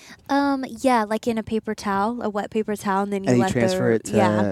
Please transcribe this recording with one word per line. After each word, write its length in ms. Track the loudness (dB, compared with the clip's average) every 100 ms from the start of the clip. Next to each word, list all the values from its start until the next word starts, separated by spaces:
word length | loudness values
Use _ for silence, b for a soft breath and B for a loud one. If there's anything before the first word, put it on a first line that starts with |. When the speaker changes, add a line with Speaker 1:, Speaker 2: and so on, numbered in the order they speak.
| B B -2
Speaker 1:
Um, 360 | 0 2 0 -4
yeah, 360 | -2 2 2 0
like, 220 | -2 -2
in 100 | -4
a 60 |
paper 300 | -2 -4 -4
towel, 480 | -6 -2 0 0 -2
a 80 | -4
wet 200 | -4 -4
paper 260 | -4 -2 -4
towel, 280 | 0 0
and 100 | 0
then 100 | -2
you 60 | 2
Speaker 2:
And 80 | 2
you 60 |
Speaker 1:
let 80 | 2
Speaker 2:
transfer 380 | 2 2 2 2
Speaker 1:
the, 60 | 0
Speaker 2:
it 80 | 2
to 120 | 2
Speaker 1:
yeah, 240 | 4 2 0